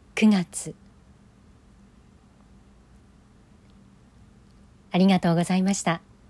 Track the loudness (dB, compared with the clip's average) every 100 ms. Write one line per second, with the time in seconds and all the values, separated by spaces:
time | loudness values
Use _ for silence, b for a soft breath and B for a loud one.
0 | _ 0 2 2 -2 -10 -14 -18 -20 _
1 | _ -20 _ _ -20 -20 -20 -20 -20 -20
2 | -20 -20 -20 _ -20 -20 -20 -20 _ -20
3 | -20 -20 _ -20 -20 -20 -20 -20 -20 -20
4 | -20 -20 -20 -20 -20 -20 -20 -20 -6 2
5 | 2 2 2 0 0 -2 -2 -2 -4 -6
6 | _ -20